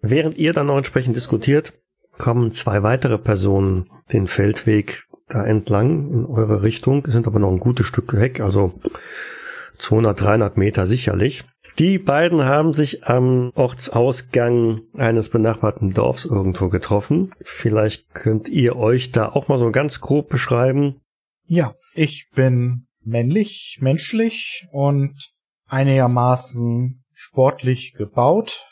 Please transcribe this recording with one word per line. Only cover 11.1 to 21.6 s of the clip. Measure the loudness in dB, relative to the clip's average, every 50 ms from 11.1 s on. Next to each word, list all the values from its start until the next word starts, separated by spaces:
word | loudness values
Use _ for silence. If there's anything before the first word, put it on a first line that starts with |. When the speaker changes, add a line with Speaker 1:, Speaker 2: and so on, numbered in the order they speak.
| 0 2 0 0 -2 -6 -16 _ _ _ _ -20 -2 0
Speaker 1:
Die | 2 2 2 2
beiden | 0 0 2 2 2 2 2 2 2
haben | 2 2 2 2 2 2
sich | 2 0 0 -2 -10 -2
am | 0 2 2 4 4 2 2 0 -2 0
Ortsausgang | -2 -2 -2 -2 -6 -10 -4 0 2 2 2 0 -2 -8 -4 -2 0 2 2 2 2 2 2 0 -2 -8 _ _ -2
eines | 0 0 2 0 0 0
benachbarten | 0 2 2 2 0 0 0 -2 0 0 -2 0 0
Dorfs | 2 0 0 0 -2 -4
irgendwo | -2 -2 0 0 -2 -2 -2 -2 -2
getroffen. | -2 -2 -2 0 -2 -2 0 0 0 0 0 -2 -6 _
Vielleicht | -16 -14 -14 -4 -2 0 0 2 0 0 -2 -6 _ _ _
könnt | -4 -2 0 0 0 -2 -2
ihr | -2 2 2 2 0 0
euch | 0 2 2 2 0 -2
da | -2 -2 -2 0
auch | -2 -4 0 0
mal | 0 2
so | 2 0
ganz | 0 0 -2 -2 -6 -8
grob | -4 -2 0 0 0 -2
beschreiben. | -4 -4 -2 0 0 2 2 2 2 2 0 0 -2 _ _ _ _ _ _ _ _ _ _
Speaker 2:
Ja, | _ 0 0